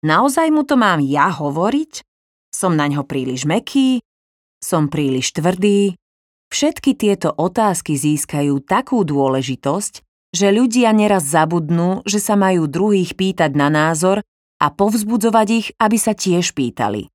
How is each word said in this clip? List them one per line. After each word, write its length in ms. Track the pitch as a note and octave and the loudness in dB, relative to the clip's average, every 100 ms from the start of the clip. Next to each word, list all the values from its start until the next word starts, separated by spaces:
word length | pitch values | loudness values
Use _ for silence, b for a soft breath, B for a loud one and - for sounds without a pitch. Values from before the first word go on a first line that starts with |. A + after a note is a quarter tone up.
Naozaj 480 | D#3 D#3+ C4 C4 D#4+ | 2 2 2 2 2
mu 140 | D4+ D4 | 0 2
to 100 | C4+ | 2
mám 240 | G#3+ E3+ | 2 2
ja 320 | C#3 C#3+ D#3+ | 0 2 0
hovoriť? 720 | D#3+ D3 D3 F#3+ C#4 D#4 - - _ _ _ _ | 0 -4 -2 0 -2 -4 -12 -20 _ _ _ _
Som 240 | - F#3 D#3+ | -6 -2 0
naňho 320 | C#3+ C#3+ C#3 | 0 -2 -4
príliš 400 | C#3+ C3 B2+ D3 | -6 -6 -4 -2
mäkký? 560 | F#3+ C4 C#4 C4 B3+ - _ _ _ _ _ | -2 -2 0 2 0 -4 _ _ _ _ _
Som 320 | - E3+ D3+ | -4 -2 0
príliš 400 | D3 C#3+ C3 C3 | -2 -2 -2 -4
tvrdý? 640 | - E3 F#3 G#3 G3+ G3+ F3+ _ _ _ _ _ | -2 -2 0 2 2 2 -2 _ _ _ _ _
Všetky 400 | - D4 E4 - | -2 -2 0 -2
tieto 400 | - G#3 G3 E3 | 0 0 0 -2
otázky 640 | - F3+ F3+ G#3+ F3 - D3 | -2 -2 0 0 0 -4 -2
získajú 640 | D3 D3+ - D3+ C#3+ C#3 | 0 -2 -4 -4 -2 -2
takú 480 | - F#3+ C4 B3 F3+ | -2 -4 0 -2 0
dôležitosť, 960 | C#3+ C3+ C3 C3 B2+ C#3 E3+ G#3 - _ _ _ E3+ | 0 0 0 -4 -6 -4 -4 -6 -14 _ _ _ -2
že 160 | G3 | 2
ľudia 400 | G3+ B3+ A#3 A#3 | 2 2 2 4
neraz 320 | A3 G#3 G3 | 4 4 2
zabudnú, 800 | C#3 D#3+ D#3+ F3 D#3 E3+ F3 F#3+ | 2 2 2 0 0 0 0 -2
že 160 | - G#3 | -4 -4
sa 160 | G3+ G3+ | 0 2
majú 320 | F#3+ F3+ D#3 | 2 2 0
druhých 480 | E3 G#3 G3+ F3 - | 0 2 2 0 -2
pýtať 400 | F#3+ F#3+ D#3 C#3+ | -4 0 0 2
na 160 | C#3+ | 2
názor 480 | D#3 D#3 D#3+ F#3 G3+ - _ _ _ | 2 0 0 0 0 -4 _ _ _
a 60 | D3 | -2
povzbudzovať 800 | - G3+ A3 G#3 A#3 A3+ A3+ G#3+ | 0 0 0 0 0 2 2 2
ich, 200 | A3+ G#3 - | 0 -2 -2
aby 160 | A3 A3 | 0 2
sa 160 | - | 0
tiež 400 | G#3+ F#3+ F3 F3 | -2 0 0 0
pýtali. 560 | - B2 - A#2+ G#2 - | -4 -6 -4 -4 -4 -8